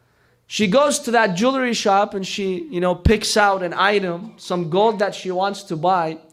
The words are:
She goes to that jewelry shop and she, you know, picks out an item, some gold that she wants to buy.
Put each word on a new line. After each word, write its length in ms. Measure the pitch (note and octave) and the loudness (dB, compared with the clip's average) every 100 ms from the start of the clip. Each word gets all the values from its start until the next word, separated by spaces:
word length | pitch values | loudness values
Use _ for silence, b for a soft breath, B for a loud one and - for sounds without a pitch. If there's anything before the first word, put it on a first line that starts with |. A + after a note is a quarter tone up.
| _ _ _ _ _ | _ _ _ _ _
She 220 | - G#3 | -2 2
goes 320 | B3 D4 - | 4 2 0
to 120 | A#3 | 0
that 240 | A#3 G#3+ F3 | 2 2 2
jewelry 380 | B3+ C4+ B3 | 0 2 0
shop 400 | A3+ G#3 G3 G#3 | 0 2 2 0
and 120 | G3 F#3 | -4 -8
she, 420 | - F#3+ F3+ D#3+ | -6 -4 -6 -6
you 100 | F3 | -2
know, 140 | F3+ | -2
picks 420 | F3+ - G#3+ - G#3+ | 2 2 2 2 2
out 260 | G#3 F#3+ | 2 2
an 100 | F3+ | -2
item, 600 | - F#3+ G#3 F#3 E3+ A3 - | 0 2 2 0 -6 -10 -14
some 320 | - F3+ E3 | -6 -4 0
gold 300 | F#3 A3+ G3+ | 2 2 2
that 160 | G3 - | -2 -4
she 160 | F#3 | -6
wants 320 | F3+ G3 G3+ | -2 -2 -4
to 120 | - D#3+ | -8 -2
buy. 440 | F3 F#3 D#3+ D#3+ - | 0 0 0 -6 -14